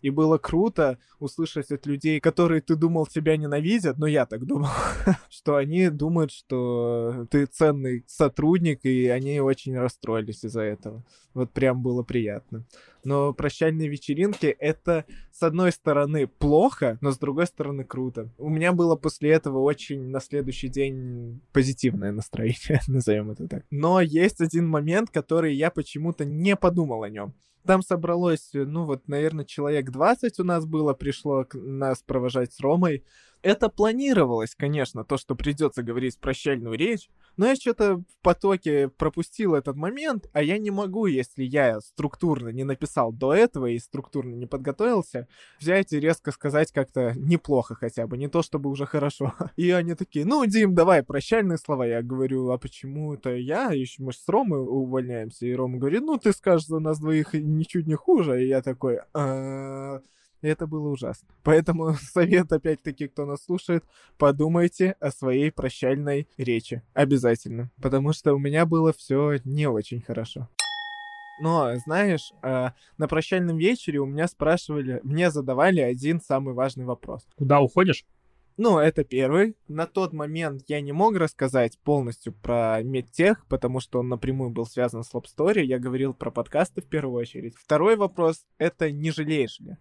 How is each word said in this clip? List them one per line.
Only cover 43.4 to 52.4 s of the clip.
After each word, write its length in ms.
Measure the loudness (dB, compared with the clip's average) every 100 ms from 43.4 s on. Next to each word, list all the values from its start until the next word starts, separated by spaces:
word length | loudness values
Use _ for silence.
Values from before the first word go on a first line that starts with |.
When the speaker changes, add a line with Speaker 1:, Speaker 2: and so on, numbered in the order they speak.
| 4 2 -2
Speaker 1:
и 140 | -4
структурно 560 | -6 -12 -8 -8 -8 -10
не 100 | -8
подготовился, 840 | -6 -6 -2 0 0 -2 -8 -10 _ -20 _
взять 320 | 0 0 2
и 80 | 0
резко 320 | 0 0 -2
сказать 400 | -6 0 2 2
как-то 420 | 0 -2 0 -2 -2
неплохо 580 | 2 0 2 0 0
хотя 320 | -6 -8 -4 -6
бы, 100 | -4
не 120 | -2
то 160 | -2
чтобы 260 | -2 -4 -4
уже 160 | -6 -4
хорошо. 480 | -2 -2 -2 -6 -4 -10
<laughs> 100 | -2
И 160 | 2
они 240 | 2 0 -4
такие: 280 | -6 -2
«Ну, 220 | 2 2 4
Дим, 300 | 4 4 6
давай, 260 | 6 6
прощальные 560 | 4 -4 0 0 2 -2
слова». 300 | -2 -2 0
Я 160 | 0
говорю: 480 | -2 -2 0 0